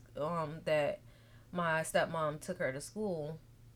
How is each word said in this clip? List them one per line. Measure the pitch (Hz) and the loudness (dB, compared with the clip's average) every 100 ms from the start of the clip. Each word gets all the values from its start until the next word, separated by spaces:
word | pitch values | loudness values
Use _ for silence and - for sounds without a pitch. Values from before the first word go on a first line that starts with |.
| - - | -12 -4
um, | 151 170 156 160 160 | -2 0 -2 -4 2
that | 151 143 - - - - - - | 4 4 0 -10 -20 -20 -20 -6
my | 180 170 160 | -2 2 2
stepmom | 160 180 156 165 156 151 | 2 2 2 2 0 -2
took | - 180 | -6 -2
her | 147 | -2
to | 131 | -2
school, | - 208 214 170 147 160 - - - | -6 -4 -2 -2 -4 -8 -14 -20 -20